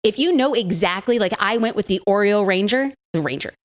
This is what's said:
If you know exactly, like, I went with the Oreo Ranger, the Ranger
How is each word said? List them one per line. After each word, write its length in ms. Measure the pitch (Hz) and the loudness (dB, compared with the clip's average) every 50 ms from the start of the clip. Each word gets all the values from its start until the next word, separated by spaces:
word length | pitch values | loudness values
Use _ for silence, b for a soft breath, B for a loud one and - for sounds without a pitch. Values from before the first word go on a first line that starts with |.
If 160 | - 220 214 | 2 0 2
you 140 | - 285 349 | 2 0 2
know 220 | 349 269 262 285 269 | 2 2 2 2 0
exactly, 640 | 240 220 175 196 165 202 175 180 196 - - 240 233 | 0 -2 -2 -2 0 0 -2 -2 -2 -2 0 0 2
like, 140 | 208 180 - - | 0 0 0 0
I 180 | - 196 226 | 0 0 0
went 180 | 233 226 226 - | 0 -2 -2 -2
with 120 | - 202 | -4 -2
the 140 | - 190 175 - | -2 -2 -2 0
Oreo 400 | 202 196 202 208 202 208 208 202 | 0 2 2 2 2 2 2 2
Ranger, 460 | 190 190 185 196 208 233 262 269 277 269 _ _ _ - | 2 2 0 0 0 0 0 -2 -4 -6 _ _ _ -6
the 80 | 165 | -4
Ranger 320 | 151 143 131 139 - - _ _ | -4 -4 -6 -6 -8 -10 _ _